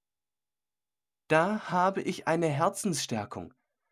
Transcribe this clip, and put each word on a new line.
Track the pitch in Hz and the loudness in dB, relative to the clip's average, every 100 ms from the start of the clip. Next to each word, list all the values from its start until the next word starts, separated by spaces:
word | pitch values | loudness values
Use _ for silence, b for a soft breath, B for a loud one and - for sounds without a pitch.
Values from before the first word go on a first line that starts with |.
| _ _ _ _ _ _ _ _ _ _ _ _ - | _ _ _ _ _ _ _ _ _ _ _ _ 2
Da | 156 180 214 - | 4 4 0 -2
habe | 180 185 190 | 2 2 0
ich | - 185 - | -4 -4 -2
eine | 165 165 | 0 2
Herzensstärkung, | 139 175 208 208 156 - 110 104 98 82 - _ _ _ | 2 0 0 -2 -2 -4 -4 -6 -10 -12 -16 _ _ _